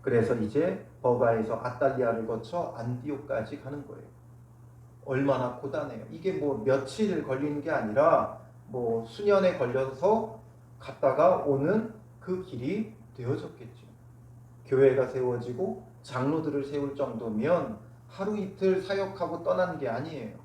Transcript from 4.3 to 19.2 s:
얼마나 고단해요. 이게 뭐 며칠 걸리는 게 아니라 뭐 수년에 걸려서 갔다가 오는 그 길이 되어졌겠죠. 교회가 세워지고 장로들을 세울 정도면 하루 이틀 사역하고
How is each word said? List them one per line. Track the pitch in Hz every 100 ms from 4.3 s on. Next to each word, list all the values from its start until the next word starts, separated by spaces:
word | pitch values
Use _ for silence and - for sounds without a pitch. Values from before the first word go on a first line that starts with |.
| - - - - - - - -
얼마나 | 135 139 127 123 -
고단해요. | 143 156 139 110 -
이게 | 160 190
뭐 | 156 143 120
며칠 | 107 139 - - 208 160
걸리는 | - 131 147 147
게 | 160
아니라 | 143 110 117 160 139 - - - - -
뭐 | 127 117 113 113
수년에 | - 202 196 185 -
걸려서 | 160 131 135 - 185 220 - - - - - -
갔다가 | - - 139 127 139 -
오는 | 147 135 151 214 226 - - -
그 | - 185
길이 | - 123 131 208 220 - - -
되어졌겠죠. | 123 156 - - - - - - - - - - - - -
교회가 | 131 135 131 123
세워지고 | 131 123 120 120 123 202 - - -
장로들을 | - 123 135 160 156 139 139
세울 | 143 139 135
정도면 | 131 113 113 107 143 170 113 107 - - -
하루 | - 196 208
이틀 | 190 - 190 185
사역하고 | - 196 190 -